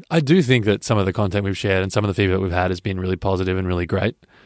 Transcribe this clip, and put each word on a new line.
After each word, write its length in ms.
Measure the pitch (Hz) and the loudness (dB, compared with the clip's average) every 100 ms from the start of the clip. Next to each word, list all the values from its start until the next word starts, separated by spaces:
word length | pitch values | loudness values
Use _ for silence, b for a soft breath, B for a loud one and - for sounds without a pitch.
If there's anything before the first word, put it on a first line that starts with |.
| - | -4
I 80 | 165 | 0
do 220 | 139 185 | 4 4
think 220 | 127 127 107 | 4 4 2
that 180 | 101 | 0
some 120 | - 107 | 0 0
of 100 | 95 | 0
the 60 | |
content 320 | 101 101 101 | 0 0 0
we've 140 | 98 92 | -2 -2
shared 240 | 101 95 | 0 0
and 100 | 95 | 0
some 120 | 107 | -2
of 40 | 104 | -2
the 60 | |
feedback 240 | 92 98 92 | 0 0 0
we've 140 | 95 | 0
had 180 | 87 92 | 0 -2
has 80 | 90 | -2
been 220 | - 92 | -6 -4
really 160 | 92 92 | -4 -2
positive 420 | 95 92 92 92 | -2 -2 0 -2
and 80 | 92 | -2
really 180 | 90 | -2
great. 300 | 82 95 104 - _ b | -2 -2 -2 -6 _ b